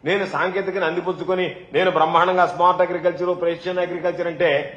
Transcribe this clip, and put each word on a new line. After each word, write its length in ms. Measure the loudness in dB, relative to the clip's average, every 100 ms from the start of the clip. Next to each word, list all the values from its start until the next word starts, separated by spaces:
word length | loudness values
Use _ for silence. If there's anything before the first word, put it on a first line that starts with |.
| -2
నేను 180 | -2 -2
సాంకేతికను 520 | -2 -2 -2 -4 -2 -2
అందిపుచ్చుకొని 560 | -2 -4 -6 -2 -2 -2 -6 -4 0
నేను 140 | 2 2
బ్రహ్మాండంగా 480 | 4 4 4 4 2
స్మార్ట్ 300 | 4 4 4 0
అగ్రికల్చర్, 440 | 2 -2 0 -2 0
ప్రెసిషన్ 400 | -2 -2 -4 -4 -4
అగ్రికల్చర్ 460 | -2 -4 -2 -6
అంటే 160 | 0 2 2 -2